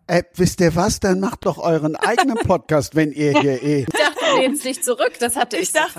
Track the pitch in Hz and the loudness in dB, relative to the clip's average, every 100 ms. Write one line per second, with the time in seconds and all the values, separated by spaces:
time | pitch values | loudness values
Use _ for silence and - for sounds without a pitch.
0 | - 175 170 - 180 - 170 170 196 - | 0 0 0 0 -2 2 2 2 0 0
1 | 202 185 196 - 196 - 170 160 151 156 | 0 0 -2 -4 -4 -2 0 0 0 -2
2 | 170 233 311 240 - 180 - 156 - 147 | 0 2 0 0 0 0 2 0 0 0
3 | 151 147 147 143 139 131 147 147 120 349 | 0 0 2 2 2 0 0 0 -2 0
4 | 294 294 320 269 262 294 262 262 - 240 | 0 0 0 2 2 0 -6 -4 -4 0
5 | 339 - 233 269 240 311 359 311 330 | -2 -2 -4 -2 -2 -2 -2 0 -2